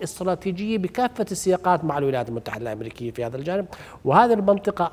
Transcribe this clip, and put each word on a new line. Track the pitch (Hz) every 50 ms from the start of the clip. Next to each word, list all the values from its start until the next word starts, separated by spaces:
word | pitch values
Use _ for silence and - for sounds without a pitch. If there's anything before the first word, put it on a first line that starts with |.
| 190
استراتيجية | - - - 185 185 180 175 - 196 180 175 208 214 226 214
بكافة | 180 180 - - 247 240 - - 208 - 190
السياقات | 180 - 190 185 180 - 180 180 160 165
مع | 156 143 147
الولايات | 143 139 131 123 120 120
المتحدة | 117 117 113 - 110 110 117 117 107
الأمريكية | 107 113 110 - - 120 117
في | 110 - 117
هذا | 117 117
الجانب. | 131 135 160 180 202 196 175 - - - - - - -
وهذه | 135 139 185 240 240 233
المنطقة | 208 196 196 202 196 - 208 196 - 175 165